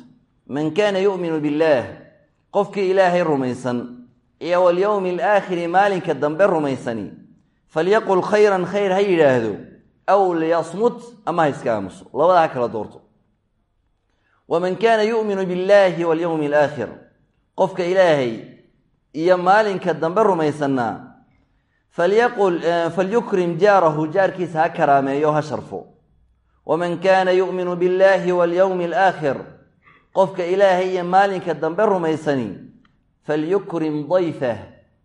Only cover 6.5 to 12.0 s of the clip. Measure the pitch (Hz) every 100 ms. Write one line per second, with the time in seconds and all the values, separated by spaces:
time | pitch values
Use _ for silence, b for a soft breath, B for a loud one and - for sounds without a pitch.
6.5 | 170 143 127 - 113 92 - - _ _
7.5 | _ _ 156 170 214 214 185 165 214 208
8.5 | 190 175 202 196 185 202 175 147 127 110
9.5 | 92 - - _ _ - 196 185 170 160
10.5 | 170 156 185 233 240 - - - 170 156
11.5 | 127 123 110 95 -